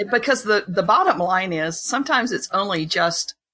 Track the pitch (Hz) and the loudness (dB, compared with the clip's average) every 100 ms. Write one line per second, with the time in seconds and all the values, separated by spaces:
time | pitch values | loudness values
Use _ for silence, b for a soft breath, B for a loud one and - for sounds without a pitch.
0 | 202 233 233 254 214 208 196 180 180 240 | 0 0 2 0 2 0 2 0 4 4
1 | 381 185 175 185 190 160 160 165 - 247 | 4 2 0 0 0 -2 -4 -4 -4 -4
2 | 285 269 233 - - 190 202 170 160 175 | 0 0 0 -4 -2 -2 0 -2 -2 0
3 | 170 165 - - _ | 0 0 -6 -12 _